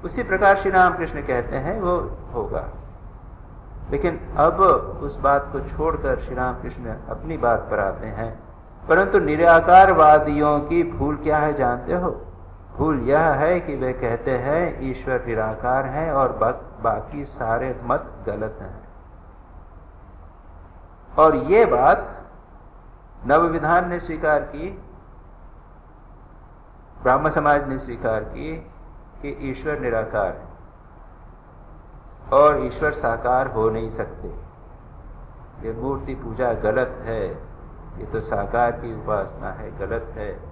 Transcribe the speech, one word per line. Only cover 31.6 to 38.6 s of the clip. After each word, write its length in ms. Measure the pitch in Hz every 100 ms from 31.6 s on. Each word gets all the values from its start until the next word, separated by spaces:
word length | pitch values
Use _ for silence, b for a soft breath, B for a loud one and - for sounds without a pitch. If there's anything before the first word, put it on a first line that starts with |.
| - - - - - - -
और 340 | 135 147 139 127
ईश्वर 260 | - 151
साकार 560 | 147 120 117 120 127 135
हो 220 | 113 110
नहीं 200 | 110 113
सकते, 380 | - - - - - - - - - - - - - - - - - 113
ये 40 |
मूर्ति 420 | 113 131 135 -
पूजा 380 | 131 117 110 123
गलत 460 | 110 107 113 123 -
है, 260 | 113 113 92 78 - - - - - -
ये 80 | 104
तो 140 | 110
साकार 500 | - 104 101 117